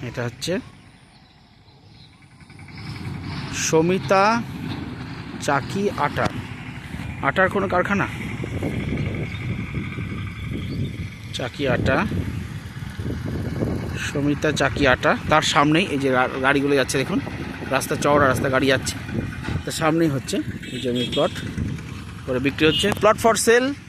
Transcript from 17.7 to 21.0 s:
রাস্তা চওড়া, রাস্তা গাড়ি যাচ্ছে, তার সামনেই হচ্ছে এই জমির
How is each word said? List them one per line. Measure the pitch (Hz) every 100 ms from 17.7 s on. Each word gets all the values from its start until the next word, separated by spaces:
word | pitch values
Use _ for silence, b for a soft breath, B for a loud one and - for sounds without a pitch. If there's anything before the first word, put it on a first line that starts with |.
| 135
রাস্তা | 131 147
চওড়া, | 147 147 143
রাস্তা | 117 143
গাড়ি | 131 135
যাচ্ছে, | 131 - - - - - - - -
তার | - 143
সামনেই | 160 160 165 139
হচ্ছে | - 196 190 - -
এই | 127
জমির | 127 123